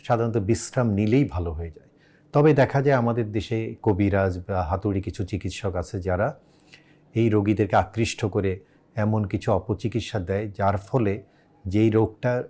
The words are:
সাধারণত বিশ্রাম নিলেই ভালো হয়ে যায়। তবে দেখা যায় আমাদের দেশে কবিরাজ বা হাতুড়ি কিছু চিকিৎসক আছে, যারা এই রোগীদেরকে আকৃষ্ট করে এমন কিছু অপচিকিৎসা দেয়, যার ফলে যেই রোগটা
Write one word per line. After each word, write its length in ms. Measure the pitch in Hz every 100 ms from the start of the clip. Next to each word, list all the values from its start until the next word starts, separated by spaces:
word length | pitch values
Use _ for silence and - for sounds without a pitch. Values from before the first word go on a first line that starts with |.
সাধারণত 340 | - 117 117 113
বিশ্রাম 540 | 98 113 - - 120
নিলেই 340 | 101 107 127
ভালো 280 | 143 90 82
হয়ে 180 | 78 82
যায়। 180 | - - _ _ _ _
তবে 220 | 143 151
দেখা 280 | 135 123 139
যায় 140 | 139 135
আমাদের 360 | 117 117 107
দেশে 440 | 104 - 113 113 117
কবিরাজ 560 | 113 95 101 98 98 90
বা 240 | 90 92
হাতুড়ি 380 | 87 95 104 98
কিছু 240 | 90 -
চিকিৎসক 500 | 92 101 95 - 101
আছে, 260 | 90 85 98
যারা 400 | 90 90 120 - _ _ _ - _ _ _
এই 160 | 113 117
রোগীদেরকে 460 | 104 101 104 107 107
আকৃষ্ট 480 | 92 - 113 -
করে 360 | 107 107 95 92 - _ _
এমন 300 | - 107 110
কিছু 280 | 101 107 -
অপচিকিৎসা 640 | 98 - 104 110 113 - 110
দেয়, 300 | 90 98 110
যার 280 | 98 98 98
ফলে 460 | - 135 104 101 - _ _ _ 92
যেই 240 | 101 110
রোগটা 540 | 110 107 - 123 123 -